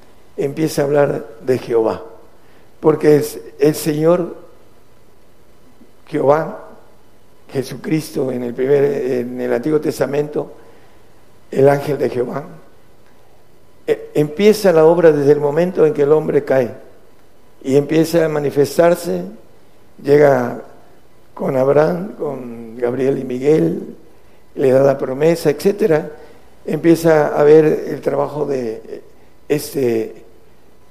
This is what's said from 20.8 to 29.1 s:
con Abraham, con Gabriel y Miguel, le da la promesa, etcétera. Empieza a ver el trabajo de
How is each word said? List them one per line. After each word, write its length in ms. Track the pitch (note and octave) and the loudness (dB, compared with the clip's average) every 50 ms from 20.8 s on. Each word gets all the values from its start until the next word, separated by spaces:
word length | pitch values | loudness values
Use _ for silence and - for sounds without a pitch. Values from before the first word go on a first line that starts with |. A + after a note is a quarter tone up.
| - - - - - - - - - - - | -20 -20 -20 -20 -20 -20 -20 -20 -20 -20 -12
con 240 | - - E3+ C#3+ C3 | -8 -6 -4 0 0
Abraham, 560 | C3 C3+ C#3+ C#3+ D#3 D#3 F3+ F3 F3+ G#3+ - | 2 2 4 4 2 2 0 -4 -8 -10 -10
con 640 | - E3+ D3+ C#3 C3 B2+ A#2+ A#2 A#2 A#2 A2+ A2 B2 | -8 -8 -8 -8 -10 -12 -14 -14 -16 -16 -16 -10 -6
Gabriel 400 | B2 A#2+ B2 C3 C3 C3+ C#3 C3+ | -6 -4 -4 -2 -2 -2 -2 -4
y 60 | - | -6
Miguel, 720 | - B2 B2+ C3 C#3+ D#3 D#3+ E3+ D#3+ F3+ G3+ - - - - - - - - - - - - - - - | -8 -8 -4 0 0 2 2 2 -2 -2 -6 -10 -12 -16 -20 -20 -20 -20 -20 -20 -20 -20 -20 -20 -18 -6
le 180 | - - C3 | -2 0 2
da 120 | B2+ C3+ C#3 | 4 4 4
la 140 | C#3 C3+ C3+ | 2 2 0
promesa, 520 | C#3+ C3 C3 C3+ D3+ E3 E3+ E3 - D3 | -4 -6 -4 0 2 0 0 2 0 -2
etcétera. 600 | C#3 D3 - G3 G3 G3+ G#3+ G#3 D#3+ D3+ F3 - - - - - - - - - - - - | -2 0 -2 -2 0 0 0 0 0 0 -2 -6 -14 -18 -20 -20 -20 -20 -20 -20 -20 -16 -10
Empieza 640 | - - D3+ - E3+ E3 D#3+ E3 E3 D#3+ D#3 D3 D3 A#2+ D3 | -8 -8 0 4 4 2 4 4 2 4 4 2 0 0 2
a 40 | D3 | 4
ver 220 | D3 D3+ D#3+ D#3 | 6 6 6 6
el 360 | D#3 D3+ C#3+ - - D3 C3 | 4 0 -2 -4 -8 -10 -6
trabajo 440 | - - C#3+ C#3 C#3+ C#3 C#3 D3 D3 | -4 -4 -2 -2 -4 -4 -4 -6 -6
de 580 | D3 C#3 C3 B2 A2+ A2 - - - - A2+ - - | -4 -4 -4 -4 -6 -8 -10 -12 -16 -16 -16 -18 -20